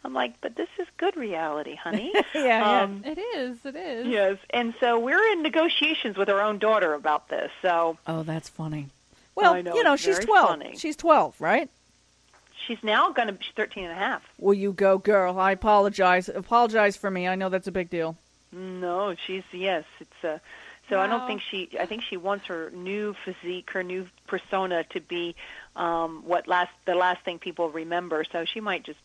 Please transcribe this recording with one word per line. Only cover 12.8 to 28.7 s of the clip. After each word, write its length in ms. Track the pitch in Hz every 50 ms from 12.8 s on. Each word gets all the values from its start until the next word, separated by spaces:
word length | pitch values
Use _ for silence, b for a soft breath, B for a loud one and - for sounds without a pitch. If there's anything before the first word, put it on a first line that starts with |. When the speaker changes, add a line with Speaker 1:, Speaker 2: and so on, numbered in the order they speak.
Speaker 1:
now 280 | - 214 214 240 311 381
gonna 220 | 285 262 233 214 196
be, 100 | 185 -
she's 100 | - -
thirteen 280 | - 214 - - 208 185
and 80 | 170
a 40 | 165
half. 260 | 185 196 247 247 160 - - _ -
Speaker 2:
Will 140 | - 196 202
you 180 | 196 190 202
go, 260 | 190 - 196 196 190 190
girl? 380 | - 202 214 196 185 180 180
I 140 | 190 185 190
apologize. 800 | 196 185 - 220 208 202 196 202 202 - 190 180 180 185 180 -
Apologize 680 | - 196 185 - 233 233 240 226 214 226 208 202 196
for 160 | - - 196
me. 160 | 190 185 180
I 80 | 180 185
know 140 | 190 190 190
that's 180 | 185 185 180
a 40 | 196 175
big 160 | 185 180 170
deal. 260 | 185 170 160 160 165 _ _ _ _ _ _ _ -
Speaker 1:
No, 600 | 180 185 185 185 180 180 175 175 185 202 202 175 - -
she's, 160 | - 185 190 180 -
yes, 320 | - 180 185 196 185 156 151 - - -
it's, 240 | 156 _ - - -
uh, 140 | 165 151 165 B B B B B B B B B
so 120 | - 214 190
I 80 | 190
don't 140 | 202 226 240
Speaker 3:
Wow. 60 | 254
Speaker 1:
think 140 | 247 214 202
she, 280 | - - - 190 180 - - -
I 80 | 180
think 160 | 180 214 226 226
she 140 | - 202
wants 280 | 180 170 196 202 202 196
her 240 | - 180 165 160 -
new 460 | - 180 180 185 196 208 208 208 196 - -
physique, 460 | 190 185 - - 175 180 180 175 -
her 100 | - 190
new 260 | 180 180 180 185 185 180 _ _ _
persona 560 | - 233 220 - - 202 190 190 185 180 165 156 _
to 80 | - 185
be, 340 | - _ 180 175 175 170 170 B B B B B B B B
um, 460 | - 180 170 170 165 165 165 160 156 -
what 240 | 165 175 170 -
last, 220 | - 180 180 180 - - _ _
the 80 | - 175
last 320 | 180 180 180 180 180 _
thing 140 | 190 175 165
people 320 | - 185 160 - 170 160
remember. 520 | 147 165 160 165 170 175 180 175 160 156 156 -
So 140 | - 170 165
she 140 | - - 226
might 240 | 214 208